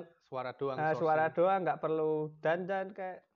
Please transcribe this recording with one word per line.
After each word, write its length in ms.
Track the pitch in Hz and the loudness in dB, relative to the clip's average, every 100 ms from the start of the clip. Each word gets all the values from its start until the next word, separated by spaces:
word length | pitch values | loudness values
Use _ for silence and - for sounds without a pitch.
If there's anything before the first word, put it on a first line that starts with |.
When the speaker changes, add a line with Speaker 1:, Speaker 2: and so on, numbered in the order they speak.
| 170 _ | -2 _
Speaker 1:
suara 300 | - 131 127 | -10 -6 -6
doang, 220 | - 139 131 | -4 -4 0
Speaker 2:
eh, 80 | |
Speaker 1:
sourcing. 160 | 156 156 | 0 2
Speaker 2:
suara 240 | 160 156 160 | 2 4 2
doang, 300 | 156 180 196 | 4 4 4
nggak 180 | 160 156 | 0 -2
perlu 320 | 156 156 156 156 156 - | 0 0 0 0 -2 -4
dandan, 480 | 156 175 180 196 190 | 0 0 0 -4 -4
kayak, 260 | 196 185 180 _ | -8 -10 -10 _